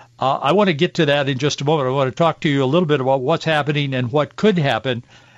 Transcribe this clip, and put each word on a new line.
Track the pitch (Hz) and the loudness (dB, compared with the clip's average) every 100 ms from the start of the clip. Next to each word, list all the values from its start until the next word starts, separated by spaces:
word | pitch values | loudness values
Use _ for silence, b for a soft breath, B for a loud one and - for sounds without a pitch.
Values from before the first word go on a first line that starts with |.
| B - | B -4
uh, | 131 - | -2 -2
I | 135 | 0
want | 180 202 | 2 2
to | |
get | 147 175 | 0 -2
to | - 147 | 0 0
that | 143 143 | 2 0
in | 131 | -2
just | 147 - | -2 -2
a | |
moment. | 139 156 127 | 0 0 0
I | |
want | 135 131 | 0 -2
to | - | 0
talk | 165 151 | 0 0
to | 160 | 0
you | 139 | 0
a | 131 | 2
little | 160 170 | 2 2
bit | 147 | 0
about | 131 135 | 0 0
what's | 127 165 | 0 -2
happening | 165 151 143 147 143 | 0 -2 0 -2 -2
and | 131 123 | -2 -2
what | 139 143 - | 0 -2 0
could | 208 180 | 0 2
happen | 139 113 135 120 - b b | 0 0 -2 -4 -6 b b